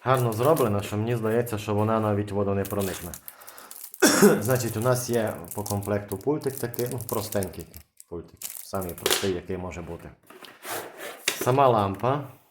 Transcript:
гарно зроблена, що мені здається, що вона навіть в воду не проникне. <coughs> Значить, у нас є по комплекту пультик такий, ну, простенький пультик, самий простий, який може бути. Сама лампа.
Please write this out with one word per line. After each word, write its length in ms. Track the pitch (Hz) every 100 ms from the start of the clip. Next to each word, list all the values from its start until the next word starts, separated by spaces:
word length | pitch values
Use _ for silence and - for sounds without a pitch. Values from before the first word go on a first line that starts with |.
гарно 300 | 120 131 120
зроблена, 480 | 107 135 160 117 101
що 160 | 101 104
мені 180 | 113 123
здається, 420 | 110 117 120 104
що 180 | 107 104
вона 240 | 107 110
навіть 320 | 107 101 101
в 40 | 98
воду 180 | 101
не 100 | 98
проникне. 480 | 95 101 98 85 87 - - - - - - - - -
<coughs> 400 | 339 - 202 151
Значить, 360 | 110 127 117 107
у 20 |
нас 300 | 123 123 -
є 240 | 117 107 - 85 -
по 80 |
комплекту 540 | 98 101 98 104 101 95
пультик 380 | - 151 139 -
такий, 320 | 117 120 120
ну, 80 | 127 -
простенький 580 | 113 101 104 95 - 82 - - _ -
пультик, 300 | 85 80 -
самий 500 | - - - 98 90
простий, 400 | 82 - - 98
який 240 | 87 82 90
може 240 | 90 87
бути. 280 | 82 85 78 - _ - - - - - - - - - -
Сама 420 | - 123 131 135
лампа. 600 | 113 98 95 120 147 127 - _